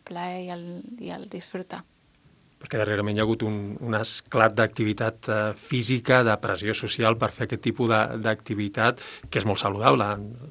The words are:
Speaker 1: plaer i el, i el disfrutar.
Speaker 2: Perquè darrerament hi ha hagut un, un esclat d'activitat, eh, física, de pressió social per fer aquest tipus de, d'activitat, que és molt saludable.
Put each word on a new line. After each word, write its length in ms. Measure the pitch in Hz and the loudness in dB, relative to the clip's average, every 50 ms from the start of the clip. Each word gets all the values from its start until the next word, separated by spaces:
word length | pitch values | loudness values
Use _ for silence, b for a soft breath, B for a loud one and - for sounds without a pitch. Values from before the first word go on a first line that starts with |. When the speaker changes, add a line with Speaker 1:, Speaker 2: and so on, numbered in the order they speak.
| _ | _
Speaker 1:
plaer 380 | - 180 175 175 180 180 185 180 | -12 -10 -8 -8 -6 -8 -8 -8
i 60 | 180 | -10
el, 140 | 175 175 170 175 175 175 - - 240 233 | -10 -10 -10 -10 -12 -12 -12 -14 -14 -12
i 140 | 202 180 175 | -12 -10 -10
el 140 | - - - | -12 -12 -12
disfrutar. 540 | - 180 - - - 185 185 - 175 180 - _ _ _ _ _ _ _ _ _ _ _ _ _ _ _ | -12 -12 -12 -10 -10 -10 -10 -10 -12 -14 -14 _ _ _ _ _ _ _ _ _ _ _ _ _ _ _
Speaker 2:
Perquè 220 | - - - 113 | -10 -4 -2 0
darrerament 340 | 107 107 107 101 104 104 104 | 0 2 2 0 0 0 0
hi 60 | 104 | 2
ha 40 | 110 | 2
hagut 180 | 110 113 107 113 | 2 2 0 0
un, 120 | 107 107 104 101 101 104 - - | -2 -2 -4 -4 -6 -8 -6 -4
un 100 | 117 110 107 | -2 0 0
esclat 560 | 110 - - - - - - 123 110 113 104 120 | 0 -2 -4 -6 -6 0 4 6 6 6 6 4
d'activitat, 720 | 113 110 - - 110 107 104 - 113 113 110 - - - | 2 2 2 0 0 0 0 0 -2 -4 -4 -4 -4 -2
eh, 60 | 110 107 107 107 101 | 0 0 0 -2 -4
física, 680 | - - - 139 123 113 120 131 120 110 - 127 127 120 | -6 -6 -4 -2 0 0 0 0 0 4 4 6 6 6
de 80 | 113 107 - | 6 4 2
pressió 320 | - 101 95 87 98 107 107 | 0 -2 -4 -2 -2 -2 -2
social 420 | - - 104 - - 117 110 113 113 | -2 -4 -4 -2 2 4 4 4 4
per 80 | 110 104 | 0 -2
fer 140 | - - 117 | -2 -4 -4
aquest 160 | - 120 104 - | -4 -4 -4 -2
tipus 260 | 120 110 - 123 113 | -2 0 0 2 4
de, 80 | 113 107 110 - 120 113 107 | 4 4 4 2 -2 -2 0
d'activitat, 760 | 113 110 110 - - 110 104 104 101 101 110 110 117 120 B B B B B - - | 0 -2 -2 -4 -6 -4 -4 -4 -2 0 2 4 4 2 B B B B B -12 -6
que 100 | - 117 | -4 0
és 60 | 104 | 0
molt 160 | 110 98 - | 0 0 0
saludable. 480 | - 101 98 101 110 135 139 123 104 101 104 101 101 104 120 120 135 - | 0 -2 0 2 4 4 4 4 4 0 -2 -4 -6 -10 -12 -14 -14 -14